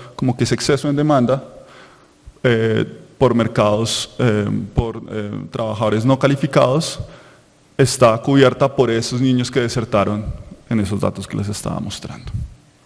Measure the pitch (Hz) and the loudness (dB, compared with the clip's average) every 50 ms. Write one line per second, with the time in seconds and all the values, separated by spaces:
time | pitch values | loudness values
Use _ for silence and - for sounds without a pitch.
0 | - - - - 135 127 - - 123 - 123 - - - 147 131 - 147 143 143 | -18 -16 -8 -4 -2 -2 0 0 0 0 0 0 0 0 0 0 0 0 0 0
1 | 147 151 147 131 120 117 131 139 - - - - - - - - - - - _ | 2 4 4 4 4 2 0 -2 -4 -8 -20 -20 -20 -20 -20 -20 -20 -20 -20 _
2 | _ _ _ _ _ - - _ - 127 117 110 113 113 110 110 110 - - - | _ _ _ _ _ -20 -8 _ 0 2 2 2 2 2 0 0 -2 -4 -6 -14
3 | - - - - 135 123 117 117 113 110 - - 107 104 104 107 117 117 - - | -20 -14 -2 2 2 4 4 2 0 0 2 2 2 2 2 0 0 -2 -2 -4
4 | - - - - 123 120 104 104 101 104 104 101 98 95 - - 120 113 110 113 | -6 -6 -4 0 0 2 2 2 0 0 -2 -4 -6 -4 -2 -2 -2 -2 -4 -10
5 | 110 - 107 107 104 104 107 101 98 - - 120 113 107 107 101 117 107 104 107 | -12 -10 -8 -8 -8 -8 -8 -10 -10 -8 -6 -6 -4 -4 -2 -2 0 0 2 2
6 | 110 131 135 131 - 135 139 135 - - - 147 127 123 131 160 165 - - - | 2 2 2 4 2 2 2 0 0 0 2 4 4 4 4 0 -2 -4 -6 -10
7 | - - - - - - - - _ _ _ _ _ _ _ - 139 127 - - | -12 -14 -16 -20 -20 -20 -20 -20 _ _ _ _ _ _ _ 2 2 2 4 4
8 | 123 113 110 113 - - 139 139 135 123 127 - 143 127 - - 127 113 113 113 | 4 4 4 2 0 2 4 6 6 6 4 2 0 0 2 2 2 2 2 0
9 | 117 - 127 123 135 131 127 123 123 127 - 139 117 117 - 127 110 - - 101 | -2 -2 -2 0 0 2 2 0 0 -2 -2 -2 -2 -2 -2 -4 -4 0 0 0
10 | 98 104 104 104 - - - - - - - - - - 117 110 101 92 104 98 | 0 0 -2 -4 -6 -8 -10 -10 -14 -18 -20 -14 -8 -4 -2 -2 -2 -2 -2 -2
11 | 95 95 - - 101 - - 107 101 104 104 - - - - - - 104 - - | -2 -4 -4 -6 -10 -8 -6 -6 -6 -6 -6 -6 -6 -6 -6 -6 -8 -8 -10 -12
12 | - - - - - - - - - - - - _ _ _ _ _ | -12 -14 -14 -14 -12 -10 -8 -8 -8 -10 -14 -18 _ _ _ _ _